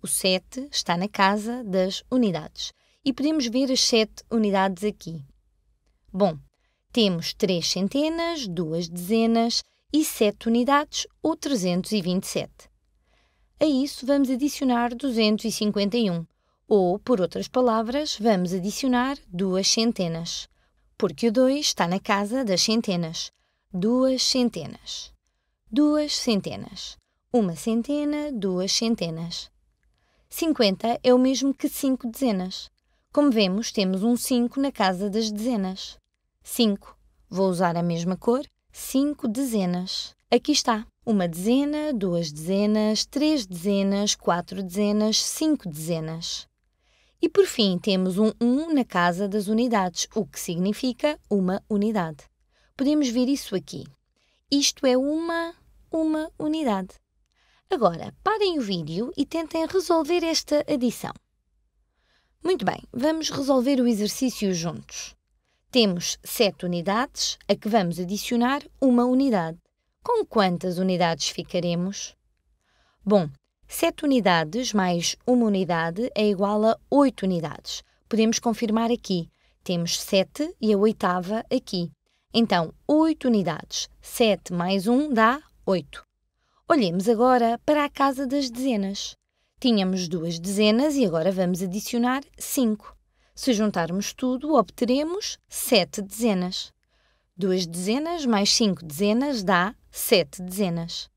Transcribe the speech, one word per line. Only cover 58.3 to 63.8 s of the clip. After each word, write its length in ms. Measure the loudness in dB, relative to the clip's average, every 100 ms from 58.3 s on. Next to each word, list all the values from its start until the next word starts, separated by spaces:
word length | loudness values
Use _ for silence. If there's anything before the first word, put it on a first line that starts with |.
| 2 0 0
o 20 |
vídeo 500 | -2 -4 -2 -4 -6 -4
e 80 | -2
tentem 400 | -2 -4 -2 0
resolver 580 | -2 2 0 2 0
esta 400 | 0 -2 0 -2 0
adição. 400 | 0 0 -2 -10 -12 _ _ _ _ _ _ _ _ _ _ _ _
Muito 220 | -4 -2
bem, 180 | -2 -4 -10
vamos 360 | -2 -2 0 -4
resolver 520 | -4 2 2 4 2